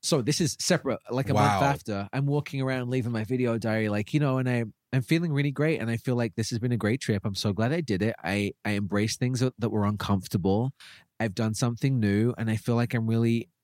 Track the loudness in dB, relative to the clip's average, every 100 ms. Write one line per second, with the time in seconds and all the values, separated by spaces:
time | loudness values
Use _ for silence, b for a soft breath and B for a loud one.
0 | 2 0 2 0 0 -2 0 0 2 -4
1 | -4 -4 2 4 4 4 2 0 -4 -6
2 | -4 -2 0 0 -2 -4 -2 -2 -2 -2
3 | -2 -2 -2 0 0 0 0 0 0 -2
4 | 0 0 0 0 0 0 -2 -10 _ -4
5 | 0 0 2 0 0 0 0 0 -2 -4
6 | -2 0 0 -2 -4 -2 -2 0 0 0
7 | 0 -2 -2 -4 -2 0 0 0 -2 0
8 | 0 -2 -4 -2 -2 -4 -4 -2 0 0
9 | 0 0 -2 0 -2 0 -2 0 0 0
10 | 0 -2 0 0 2 2 0 -4 B B
11 | B _ -4 0 -2 0 -2 0 0 2
12 | 4 4 2 0 -2 -2 0 0 2 0
13 | 2 2 4 2 -2 _